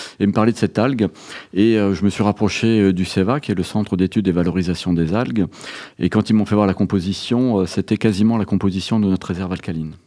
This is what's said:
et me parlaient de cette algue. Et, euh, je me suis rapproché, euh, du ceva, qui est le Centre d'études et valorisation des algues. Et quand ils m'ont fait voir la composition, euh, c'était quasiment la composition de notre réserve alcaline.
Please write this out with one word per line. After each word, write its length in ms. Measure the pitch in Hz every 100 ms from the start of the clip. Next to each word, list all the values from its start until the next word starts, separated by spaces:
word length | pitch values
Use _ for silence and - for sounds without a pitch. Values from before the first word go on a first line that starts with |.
| - -
et 60 | 101
me 60 |
parlaient 200 | 104 110
de 40 | 110
cette 200 | 98 -
algue. 300 | 123 120 98 - - - -
Et, 240 | 92 113 110
euh, 160 | 98
je 100 | 87
me 60 | 101
suis 120 | -
rapproché, 580 | 104 98 104 - 113 110
euh, 120 | 98
du 120 | 92
ceva, 360 | 92 98 92 143
qui 120 | -
est 20 |
le 80 | 92
Centre 340 | - 107 101 90
d'études 320 | 92 110 95
et 40 |
valorisation 600 | 87 85 87 87 87 90
des 220 | 85 80
algues. 320 | 104 131 113 87 - - - - -
Et 100 | 90
quand 200 | 104 104
ils 40 |
m'ont 120 | 110 98
fait 80 |
voir 120 | 107 101
la 80 |
composition, 840 | 92 98 101 90 92 - 123 127 101
euh, 60 | 90
c'était 300 | - - 107
quasiment 400 | 110 95 110 113
la 60 |
composition 560 | 98 98 98 92 - 113
de 60 | 101
notre 200 | 92 -
réserve 240 | 90 92
alcaline. 400 | 90 - 80 78 82